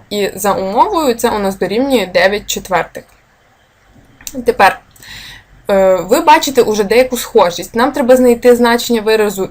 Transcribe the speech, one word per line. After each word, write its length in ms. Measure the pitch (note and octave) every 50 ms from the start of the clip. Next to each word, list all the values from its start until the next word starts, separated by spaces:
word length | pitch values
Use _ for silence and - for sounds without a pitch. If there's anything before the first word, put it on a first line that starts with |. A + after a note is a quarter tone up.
| - _
і 200 | G#3 G#3 G3 - -
за 180 | G3 - G3+
умовою 640 | F#3+ F3 F#3+ F#3+ G3+ C4 F4+ G#4+ G4+ E4 D#4 B3+ A3+
це 160 | A#3 - A3+
у 80 | A3+ G#3
нас 200 | G3+ F#3+ F#3+ -
дорівнює 480 | G3 F3+ G3 A#3 C4+ C#4 C4 A3 F#3
дев'ять 400 | F3+ F3+ F3 F3+ G3 G#3 G#3+ -
четвертих. 580 | - - G#3 - - F3+ D#3+ - - - - - _ _ _ _ _ _ _ _ _ _ _ _ _ _ _ _ _ _ - _ _ _ _ - - - C4 A#3+
Тепер, 340 | A#3+ A#3 - G3+ F3+ - - _ _ _ - - - - - - - - - _ _ - - _ -
е, 240 | G3+ F#3+ F#3+ F#3+ F#3
ви 260 | F3+ E3+ F#3+ B3 D#4+
бачите 420 | E4 D#4 D4+ E4 - C#4+ - B3
уже 220 | G#3+ G#3+ G#3+ G#3 G#3
деяку 320 | F#3+ A3 B3 C4 B3+ B3
схожість. 580 | A#3 - - - G#3 F#3 F3 F3 - - - -
Нам 180 | A3+ A#3+ C#4+
треба 240 | C4+ D4 B3+ A#3 C4
знайти 400 | B3 B3+ B3 A#3 A#3 - B3 A#3+
значення 440 | A#3 A#3+ A#3 A#3+ A#3 - - A#3 A3
виразу 480 | G3+ A3 A3 G#3+ G#3 G#3 G3 G3 F#3 -